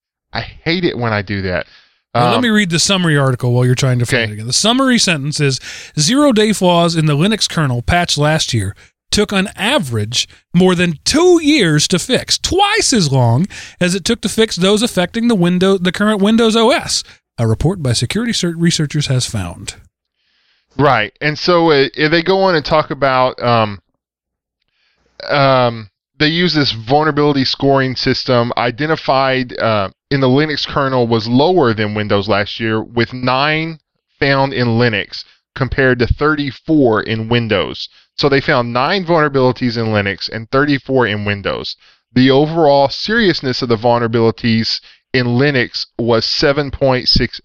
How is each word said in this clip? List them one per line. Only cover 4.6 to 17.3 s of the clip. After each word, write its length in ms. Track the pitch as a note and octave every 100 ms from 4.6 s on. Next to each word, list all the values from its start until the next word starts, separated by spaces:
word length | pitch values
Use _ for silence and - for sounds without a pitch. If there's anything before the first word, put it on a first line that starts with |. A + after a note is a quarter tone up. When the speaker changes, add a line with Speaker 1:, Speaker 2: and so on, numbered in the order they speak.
| G#3 B3 C4+ A#3+
Speaker 2:
sentence 400 | - D#3+ C#3 C#3+
is, 200 | C#3+ C3 - - - -
"Zero-day 540 | D3 C4 D4 G#3+ G#3+
flaws 420 | G3+ F3+ E3+ E3+ E3
in 120 | D#3
the 80 | C#3+
Linux 340 | F#3+ A3 -
kernel 320 | - C#3+ B2
patch 380 | - F3 F3 D3
last 340 | D3 D#3 -
year 220 | A2+ G2 - - _ -
took 220 | - G#3
on 160 | G3 G3 -
average 720 | G3+ C#4+ C#3 A2+ G#2 B2+ - - _
more 220 | F3 F#3 F3+
than 240 | F3+ D3+ -
two 340 | C#4+ F4+ E4+
years 460 | D4 D#4 F3 D3+ -
to 100 | F3+
fix, 400 | - B3 - -
twice 560 | - F4 G4+ G#4+ -
as 180 | A#3+ D3+
long 360 | C3 A#2+ A#2+ F#3+ - - -
as 160 | F3+ F#3+
it 100 | E3+
took 160 | A#3
to 80 | F#3+
fix 260 | - A3 E3+
those 280 | F#3+ G#3
affecting 440 | A#3 F3+ F3+ A#3 A#3
the 80 | G#3+
window, 420 | F3 F3+ F#3+ G3
the 140 | F3+
current 300 | - G#3 G#3+
Windows 340 | G3 A3+ A3+ A3+
O 140 | A3+
S, 340 | D#4+ - - - - _